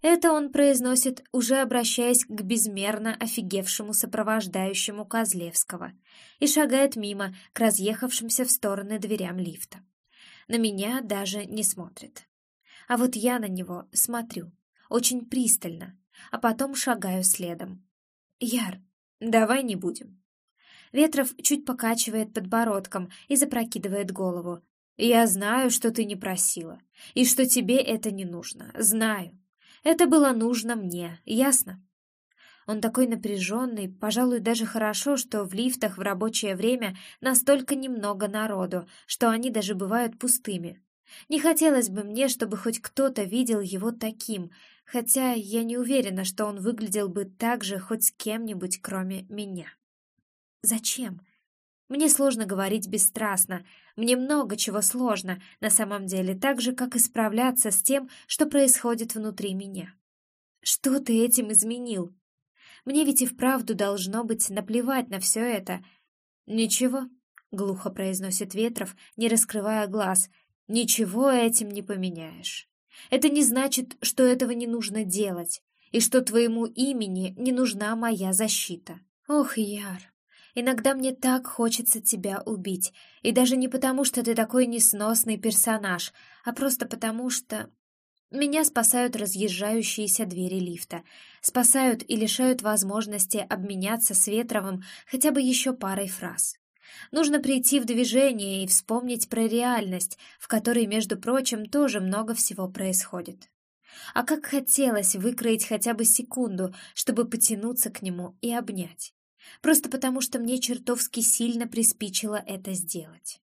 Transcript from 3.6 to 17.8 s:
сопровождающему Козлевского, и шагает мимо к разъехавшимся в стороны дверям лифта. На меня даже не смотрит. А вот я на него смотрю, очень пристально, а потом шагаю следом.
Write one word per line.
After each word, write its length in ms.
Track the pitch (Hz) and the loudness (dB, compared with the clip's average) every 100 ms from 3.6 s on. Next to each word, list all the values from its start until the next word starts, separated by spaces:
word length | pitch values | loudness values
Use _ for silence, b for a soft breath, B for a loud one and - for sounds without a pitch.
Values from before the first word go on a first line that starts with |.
| 190 - 208 | -2 -4 -2
сопровождающему 1120 | 214 220 - 214 220 196 190 190 190 - 208 | -2 -2 -2 0 0 0 -2 -2 -2 -4 -6
Козлевского, 880 | 208 226 220 185 170 170 - 180 170 - b b b b | -4 -2 0 -2 -2 -4 -4 -6 -12 -14 b b b b
и 80 | 294 | 2
шагает 500 | 302 294 262 269 233 | 4 4 4 2 0
мимо 380 | 208 202 196 190 B | -6 -4 -6 -8 B
к 80 | - | 0
разъехавшимся 880 | 226 202 190 220 254 - 226 - 254 | 2 4 0 -2 -2 -4 -2 -2 2
в 40 | |
стороны 480 | - 208 196 202 214 | 0 0 -4 -4 -6
дверям 400 | 196 208 185 180 | -4 -4 -2 -4
лифта. 420 | 175 156 - - _ _ _ B B B B | -6 -6 -14 -16 _ _ _ B B B B
На 80 | 233 | 0
меня 460 | 226 196 202 254 | 0 0 -2 -4
даже 420 | 226 202 196 202 | -2 -4 -2 -4
не 180 | 208 214 | -6 -2
смотрит. 640 | 208 - 175 - - - _ _ _ _ b b b | -2 -2 -10 -16 -20 -20 _ _ _ _ b b b
А 80 | 240 | 0
вот 180 | 254 | 2
я 240 | 220 233 247 | 2 0 0
на 80 | 208 | -4
него 420 | 185 180 180 175 | -6 -8 -12 -6
смотрю, 600 | - - 240 233 - 165 _ _ _ b | -2 0 -2 -8 -10 -12 _ _ _ b
очень 380 | 233 240 247 233 | 0 0 -2 -4
пристально, 720 | 269 226 - 175 165 - - _ B B | -2 2 0 0 -10 -14 -18 _ B B
а 80 | 233 | -2
потом 360 | 233 226 269 | 0 0 -2
шагаю 480 | 269 - 233 190 185 | -2 -2 -2 -2 0
следом. 640 | 185 - 175 170 185 185 | 2 2 -2 -8 -10 -14